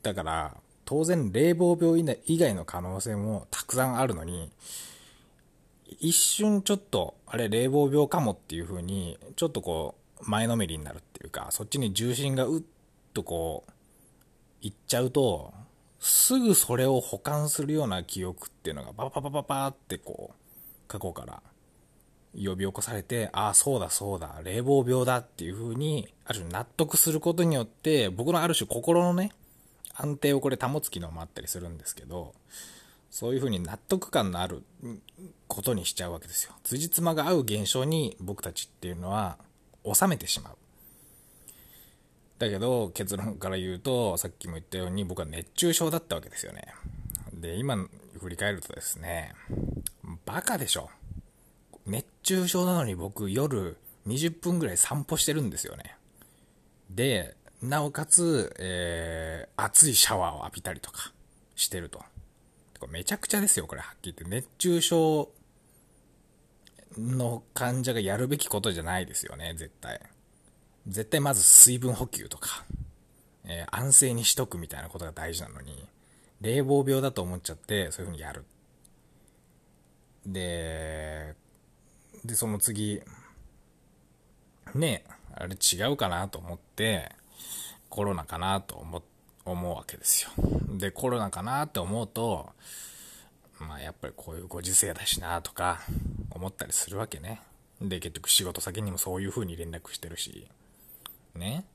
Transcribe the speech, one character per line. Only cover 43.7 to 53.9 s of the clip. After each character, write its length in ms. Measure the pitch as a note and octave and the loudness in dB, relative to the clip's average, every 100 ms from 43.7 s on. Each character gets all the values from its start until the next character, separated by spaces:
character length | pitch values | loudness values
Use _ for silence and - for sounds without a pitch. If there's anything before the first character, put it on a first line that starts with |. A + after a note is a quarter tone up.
| F2+ | -4
う 40 | |
と、 380 | C#3 B2+ A2 E2+ | 0 2 2 0
さ 100 | F#2+ | -4
っ 40 | |
き 160 | - - | -8 -10
も 60 | |
言 80 | E2 | -10
っ 40 | - | -8
た 120 | F#2 | -6
よ 100 | F2+ | -4
う 20 | |
に 120 | F#2+ | -2
僕 160 | F#2 F2+ | -4 -4
は 60 | E2 | -6
熱 240 | D#2+ - | -8 -8
中 200 | - E3+ | 0 2
症 160 | E3 E3 | 4 2
だ 80 | E3 | 0
っ 40 | |
た 140 | - E2 | -2 -8
わ 60 | |
け 80 | - | -6
で 80 | - | -12
す 80 | G1+ | -10
よ 80 | |
ね。 100 | - - - - - - - - | -12 -16 -14 -12 -12 -8 -8 -8
で、 220 | F2 E2 F2 | -10 -8 -4
今 320 | C3+ A2+ F#2 - - - | -2 -2 -4 -12 -20 -14
振 100 | F#2 | -12
り 80 | E2+ | -2
返 160 | G2+ | -2
る 80 | F#2+ | -2
と 120 | - | -8
で 80 | - | -10
す 160 | - - | -8 -8
ね、 360 | E2+ E2+ D#2 - - - - - - - - E2+ - | -6 -6 -8 -16 -8 -4 -4 -6 -8 -12 -14 -12 -6
バ 180 | A2+ | -2
カ 160 | - G#3+ | -2 -2
で 80 | B2 | 0
し 100 | - | -2
ょ。 140 | - - - - - _ _ _ _ - G2 | -4 -16 -14 -14 -14 _ _ _ _ -14 -6
熱 180 | G#2+ - _ | -6 -6 _
中 260 | - F#3+ F3+ | 0 0 2
症 180 | F3+ F3+ | 2 2
な 80 | |
の 120 | F3 B2 | 2 0
に 80 | |
僕 380 | F2+ G2 - G#2 | -2 -6 -4 -2
夜 460 | G#2+ D3 A#2+ F2+ D#2+ - | 0 0 0 -4 -8 -20